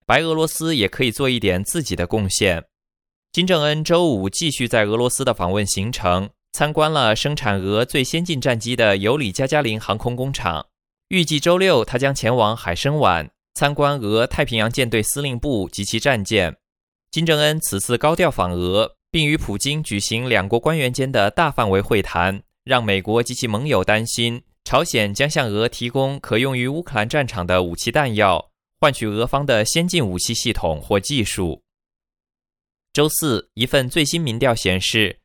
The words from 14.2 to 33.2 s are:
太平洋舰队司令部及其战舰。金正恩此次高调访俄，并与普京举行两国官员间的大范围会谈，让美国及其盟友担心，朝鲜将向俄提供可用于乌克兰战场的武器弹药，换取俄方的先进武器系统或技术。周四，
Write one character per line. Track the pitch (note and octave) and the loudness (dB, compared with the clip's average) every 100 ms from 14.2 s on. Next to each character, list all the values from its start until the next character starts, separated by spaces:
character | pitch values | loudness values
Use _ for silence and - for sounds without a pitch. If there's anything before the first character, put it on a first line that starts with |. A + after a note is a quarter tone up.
| A#2+ | 2
太 | - | 0
平 | C#3+ A2+ | 0 0
洋 | A2 | 0
舰 | C3 A#2+ | 0 0
队 | A2+ | 0
司 | G2+ C#3+ | 0 -4
令 | C#3+ A#2+ | -4 -4
部 | D3 A2+ F#2 | -2 -2 -4
及 | - | -6
其 | G2+ A#2 | -4 -2
战 | C#3+ A#2+ | 0 0
舰。 | F#2+ G#2+ E2+ - _ _ _ _ _ | 0 0 0 -4 _ _ _ _ _
金 | D#3+ | -2
正 | E3 D3+ | 2 2
恩 | D3+ D#3 | 2 0
此 | - - | -2 -4
次 | - A#2+ | -2 0
高 | D3+ E3 | 2 2
调 | E3+ | 0
访 | - F2+ | 2 -2
俄， | F2 F2+ G2 A2 - _ | 0 0 2 0 -4 _
并 | E3 | 0
与 | D3 D3+ | 2 0
普 | - G2+ | -2 -4
京 | C#3 D3+ | -2 -4
举 | D3+ G2+ | -2 -4
行 | - A2+ B2+ | -2 -4 0
两 | G#2+ F#2 | 0 2
国 | A#2 | 0
官 | D3+ D#3+ | 0 0
员 | B2+ | -2
间 | B2+ C3 | -2 0
的 | B2+ G2+ | 2 2
大 | - D#3+ | 2 0
范 | C3 G#2+ | 0 2
围 | F#2+ | 2
会 | G2+ A2 | 2 0
谈， | - E2+ F#2 G2 - _ | 0 0 0 -2 -10 _
让 | - B2+ | -2 0
美 | G#2+ G2 | 2 0
国 | G2 A2+ | 0 0
及 | A#2+ | 0
其 | B2 A#2 | -4 -4
盟 | G#2 D3+ | -2 0
友 | G#2 | 0
担 | F#2 G#2+ | 2 0
心， | A#2 - A#2 A#2+ - _ | 0 -2 -2 -4 -12 _
朝 | - B2+ | -2 0
鲜 | E3+ B2 G2+ | 2 0 0
将 | G2+ D3 | 0 0
向 | D3+ A#2+ | 0 -2
俄 | G#2 A#2 | 0 -2
提 | - A#2+ | -2 -4
供 | C3+ C3+ C#3 | -2 -2 -4
可 | - A2 | -2 0
用 | C3+ B2+ | 0 0
于 | B2 | -2
乌 | D#3 | -4
克 | F3 B2 | -4 -4
兰 | A2+ | 0
战 | D3+ B2 | 0 -2
场 | F#2+ F2 | -4 0
的 | F#2 | 2
武 | F2+ E2+ | 0 -2
器 | A#2 | -2
弹 | D3+ C3+ G#2 | 0 0 4
药， | G2 E2 - _ _ _ | 4 2 -2 _ _ _
换 | D3+ | 0
取 | C3 A2 | 2 -2
俄 | G#2 A#2+ | -2 0
方 | C#3 C#3+ | 0 2
的 | A2+ | 2
先 | G#2+ E3 F3+ | 2 0 0
进 | - G2+ | 0 0
武 | F2+ | -2
器 | - | -2
系 | A2+ B2 | -2 -2
统 | - E2+ D2+ | -2 -2 -4
或 | - G2+ | 0 0
技 | - C#3+ | 0 -2
术。 | G2 - F2 - _ _ _ _ _ _ _ _ _ _ _ _ _ | -2 -2 -4 -6 _ _ _ _ _ _ _ _ _ _ _ _ _
周 | - D3+ | 0 0
四， | - | 2